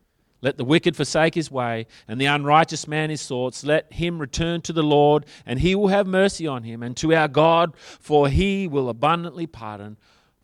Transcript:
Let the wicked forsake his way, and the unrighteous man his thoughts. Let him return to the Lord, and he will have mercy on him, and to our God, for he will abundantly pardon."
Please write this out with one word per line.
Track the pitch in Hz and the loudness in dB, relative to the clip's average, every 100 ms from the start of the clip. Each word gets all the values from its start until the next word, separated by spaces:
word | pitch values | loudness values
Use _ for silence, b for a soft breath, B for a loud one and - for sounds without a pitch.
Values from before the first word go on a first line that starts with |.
| _ _ _ _ | _ _ _ _
Let | 127 - | -6 -4
the | |
wicked | 123 160 175 151 | 2 2 2 -2
forsake | 139 160 160 | -2 2 0
his | 170 143 | 0 -4
way, | 135 120 113 113 B - | -4 -4 -6 -8 B -12
and | 117 | -2
the | 139 | 0
unrighteous | 147 143 151 160 156 - | 0 4 4 4 -2 -6
man | 151 156 | -4 -4
his | 151 - | -6 -6
thoughts. | 123 127 - | -6 -6 -6
Let | 139 151 - | -2 0 -2
him | - 170 170 | -6 -6 -6
return | 135 - 170 170 | -8 -4 -4 -4
to | - | -4
the | 165 | -2
Lord, | 151 147 147 151 147 B - | 2 4 6 4 -2 B -8
and | 127 | -2
he | 165 196 | 0 2
will | 202 | 2
have | 202 190 | 2 0
mercy | 190 196 - 160 | 2 0 0 -6
on | 127 | -6
him, | 113 117 | -8 -10
and | 120 123 | -10 -4
to | 160 | 0
our | 160 151 | 2 2
God, | 147 160 165 170 - | 4 4 4 2 -4
for | - - - 147 143 | -20 -20 0 4 4
he | 139 196 196 185 | 2 2 0 -2
will | 139 127 | -2 -2
abundantly | 113 147 170 170 139 165 | 0 0 0 -4 -10 -12
pardon." | 113 110 104 104 104 b b b b | -12 -14 -14 -14 -18 b b b b